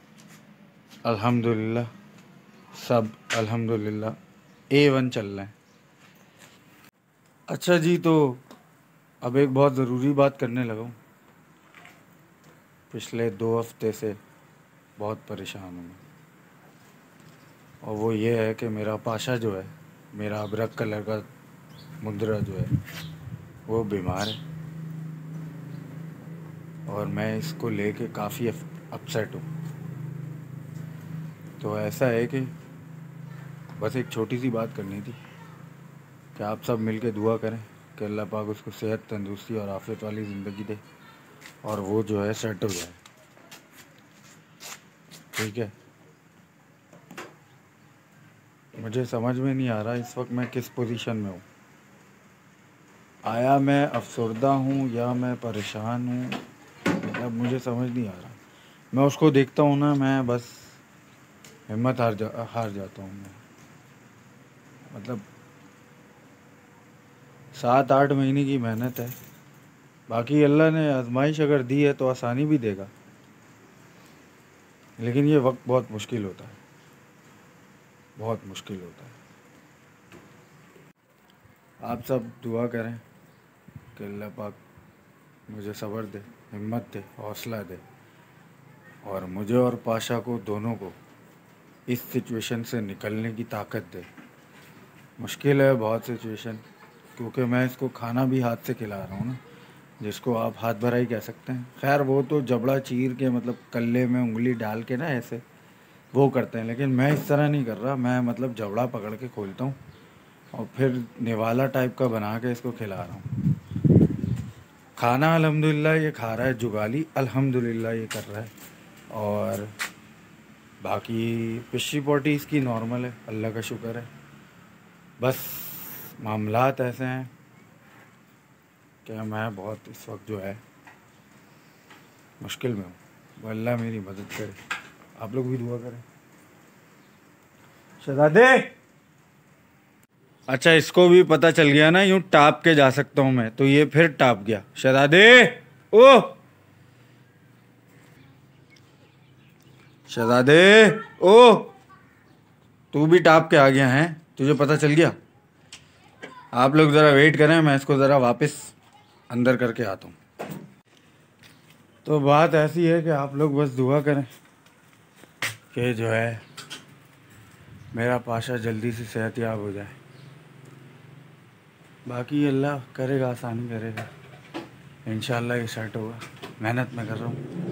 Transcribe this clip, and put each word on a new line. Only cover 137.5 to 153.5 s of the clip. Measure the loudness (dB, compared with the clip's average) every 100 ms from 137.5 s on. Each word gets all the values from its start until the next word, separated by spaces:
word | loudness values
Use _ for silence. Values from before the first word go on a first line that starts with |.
| _ -20 -20 -20 -14 -6
शहजादे, | 4 6 8 8 6 2 -10 _ _ _ _ _ _ _ _ _ _ _ _ _ _ _ _ -4
अच्छा | 2 6
इसको | 6 6 6 10
भी | 10
पता | 10 6 6
चल | 6 6
गया | 8 6
ना, | 6
यूँ | 6 4 6
टाप | 8 8 6
के | 6
जा | 8 6
सकता | 4 0 2
हूँ | 2
मैं, | 2 0
तो | 0 4
ये | 6 4
फिर | 4 4
टाप | 4 4 4
गया। | 0 -4 -6 -2
शहजादे, | 2 4 6 10 12 12 8 2 -14 -20 _
ओ | 10 12 12 8 -4 -20 _ _ _ -20 _ _ _ _ _ _ _ _ _ _ -20 -20 -20 -20 -20 _ _ _ -20 _ _ _ _ _ _ _ _ _ -20 -20 _ -12
शहजादे, | -2 4 6 8 10 12 12 10 6 -6 2
ओ | 8 12 12 10 2 -14 -20 -20 -20 _ _ -20 _ _ _ _ _
तू | 2 6
भी | 8
टाप | 10 8 8